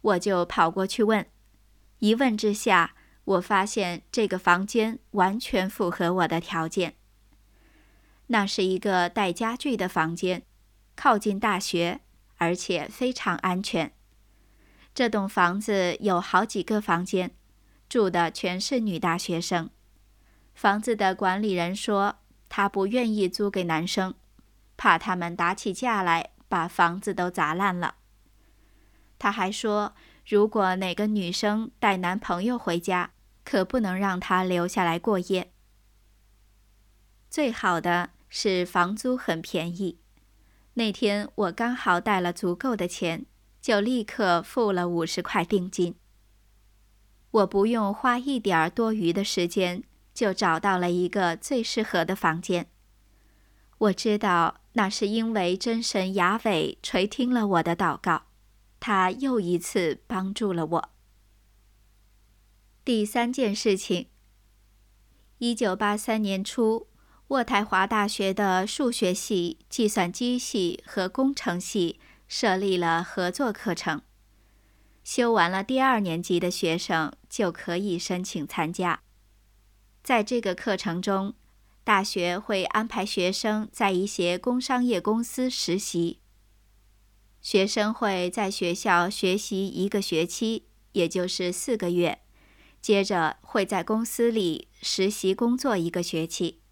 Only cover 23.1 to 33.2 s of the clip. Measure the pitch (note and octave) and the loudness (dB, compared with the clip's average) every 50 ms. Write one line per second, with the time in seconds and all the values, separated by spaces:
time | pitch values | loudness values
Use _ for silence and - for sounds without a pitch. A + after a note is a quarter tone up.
23.1 | G#3+ G#3+ G3 F3+ - - G#3 G3+ F#3+ F#3+ F3+ E3+ D#3+ D#3 E3 F3+ - - F#3+ F#3+ | 2 2 0 0 0 0 -2 0 0 -2 -2 0 0 0 0 0 0 -2 -2 -2
24.1 | - _ _ _ _ - _ _ _ _ _ _ _ - - A3 F3 E3 - G#3+ | -6 _ _ _ _ -20 _ _ _ _ _ _ _ 0 4 4 4 4 2 -2
25.1 | F#3 F3+ E3+ E3+ E3+ - F3 E3+ F#3+ - - G#3+ F#3 - - B3 A3+ G3+ F#3 F3 | -4 -2 -2 -6 -4 -2 0 0 0 -2 -4 -6 -6 -2 -2 -2 0 0 2 2
26.1 | E3 E3 - - _ - - _ - F3+ E3 F3 - - F3+ E3+ E3+ F#3 - G#3+ | 2 2 0 -6 _ -20 -8 _ -2 -2 -2 -2 2 2 2 2 2 -2 -4 -4
27.1 | F#3+ - F3+ F3+ F3+ - E3 D3 D#3+ F3 G3 G3+ F3+ F3 F3 C#3 - _ _ _ | -2 -2 -2 -2 0 0 0 0 2 0 0 0 0 0 -4 -6 -6 _ _ _
28.1 | _ _ _ _ _ _ _ _ _ _ _ _ _ _ _ _ _ _ _ _ | _ _ _ _ _ _ _ _ _ _ _ _ _ _ _ _ _ _ _ _
29.1 | _ _ - G3+ G3+ A3+ F#3+ F#3 G#3 - - A3 G#3 G#3 G#3 G#3 - _ - - | _ _ -2 -2 0 0 -2 -2 -2 -2 -2 0 0 0 -2 -4 -8 _ -20 -20
30.1 | - - _ - G#3+ G3+ G#3 G#3+ G#3 A3+ G3 F#3 F#3 F#3 F#3+ F#3 F3+ - G#3 G#3+ | -20 -20 _ 2 4 4 4 4 4 2 2 2 2 0 -2 -4 -2 -2 0 0
31.1 | G#3+ G#3 F#3 E3+ F3+ - - G#3 G#3 A3 A3 - _ _ - G#3+ G3 F#3 F#3 F3 | 0 0 -2 -2 -2 0 0 0 0 0 -4 -6 _ _ 2 2 2 2 0 -2
32.1 | F#3 G#3 - - F#3 F3 F#3 A#3 B3 A#3+ - - E3+ E3+ E3+ - F#3 F3+ F3 - | -2 -2 -2 -2 -2 0 0 0 -2 -2 -2 -2 -2 -2 0 0 -2 0 -2 -4
33.1 | _ _ | _ _